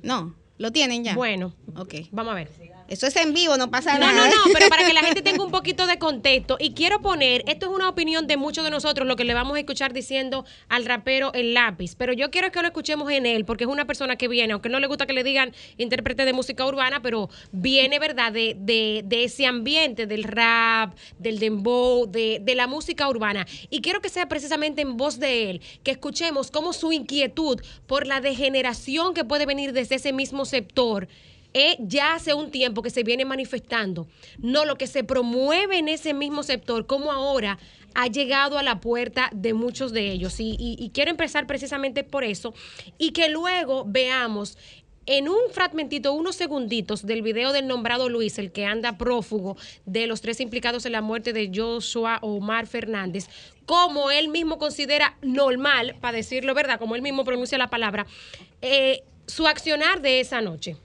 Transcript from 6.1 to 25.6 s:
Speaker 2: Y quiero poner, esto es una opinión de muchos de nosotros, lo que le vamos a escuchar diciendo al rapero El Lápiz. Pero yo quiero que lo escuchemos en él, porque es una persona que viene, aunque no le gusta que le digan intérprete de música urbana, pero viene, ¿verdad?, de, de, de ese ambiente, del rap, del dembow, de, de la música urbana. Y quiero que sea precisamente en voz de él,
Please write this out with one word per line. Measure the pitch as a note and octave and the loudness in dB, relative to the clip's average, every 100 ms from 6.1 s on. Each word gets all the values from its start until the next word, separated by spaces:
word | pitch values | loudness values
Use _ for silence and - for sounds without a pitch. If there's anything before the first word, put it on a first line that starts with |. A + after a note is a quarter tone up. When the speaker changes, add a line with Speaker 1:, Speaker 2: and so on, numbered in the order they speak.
| C4 C4+ C4 - C4 | 2 4 2 2 -2
Speaker 2:
Y | D4+ | -2
quiero | A3+ E4+ G#4 | 2 2 2
poner, | G4 E4+ C4 B3 B3 | 0 2 4 2 0
esto | D#4 F#4 | -4 -2
es | |
una | F#4+ F#4+ | 0 0
opinión | F4+ D#4+ D#4+ D4 | 0 0 0 0
de | C#4+ | 0
muchos | C#4+ D#4+ | 0 -2
de | D#4 | -2
nosotros, | D4+ D4+ C#4+ C4 | -2 -2 0 0
lo | |
que | A#3+ | 0
le | A#3+ | 0
vamos | A#3+ C4 D4 | 0 -2 -4
a | |
escuchar | C#4+ C4+ C4+ | -4 -4 -4
diciendo | B3 - C4+ C4 C4+ B3+ - - | -4 -4 -4 -4 -6 -8 -20 -4
al | A#3+ A#3 | -2 0
rapero | A#3+ C4 C4 C4+ | -2 0 0 0
El | B3 A#3 | 0 2
Lápiz. | A#3+ A#3 F3 F3+ - | 4 2 0 -10 -4
Pero | B3 | -2
yo | B3 C#4 | 0 0
quiero | F4+ F#4 | 0 0
que | F4+ | 0
lo | E4+ | -2
escuchemos | E4+ - D4+ C#4+ | -2 -4 -2 0
en | C#4 A#3+ | 2 2
él, | A3+ | 0
porque | G#3 A3+ | -2 -4
es | A#3+ | -2
una | C#4+ D4 | -2 -2
persona | C#4+ C4 B3 | -2 -2 -2
que | B3 | 0
viene, | A#3+ A3 | 2 2
aunque | G#3 A#3 | 0 0
no | C4 | 0
le | C#4 | 0
gusta | C#4+ | 0
que | C#4 | 0
le | C4 | 0
digan | B3+ C4+ B3+ - - - | 2 2 0 -4 -20 -6
intérprete | A#3+ B3+ A#3+ B3 | -2 -2 -2 0
de | C4 | 2
música | B3+ B3+ B3+ | 2 -2 -2
urbana, | C4 C#4 B3+ C#4 | -2 2 0 0
pero | A#3+ A3+ F#3+ - - | -2 -2 -4 -10 -10
viene, | F#3+ B3+ C4+ C4 C#4+ | -4 4 4 4 2
¿verdad?, | D4+ B3+ A#3 | 0 0 0
de, | A3 A3+ G3 | 0 -2 -2
de, | G3 A3+ A3 G#3+ | 0 2 2 -2
de | G3 A#3 | -2 0
ese | B3 - | 0 2
ambiente, | C4 B3 A3+ D#4 D4+ A3 G#3+ | 2 2 0 2 2 -2 -4
del | G#3+ | -4
rap, | G#3 G#3+ A3+ A#3 A3+ A3+ A3 - - - | -4 2 4 4 4 2 0 -6 -20 -8
del | G3+ A3 | -6 -2
dembow, | A3 G#3+ G#3 B3 B3 B3 A3+ | -2 0 2 2 4 2 0
de, | A3+ A3 A3 | 0 -2 0
de | G3+ | 0
la | B3+ B3 | 2 0
música | D4 D#4 - C#4 | -2 -6 -2 0
urbana. | A#3 G#3+ G3+ F3 - - | 2 0 -2 -6 -12 -8
Y | D4+ | -4
quiero | C4+ G4 | -2 -2
que | F#4+ | -4
sea | F4+ F4+ | -4 -4
precisamente | D4+ C4+ D4+ D4+ D4 | -4 -2 -2 -2 -2
en | C#4+ A#3 | -4 -2
voz | C#4+ A#3+ | -2 0
de | C#4 A#3+ G#3 | 0 0 -2
él, | F3+ | -6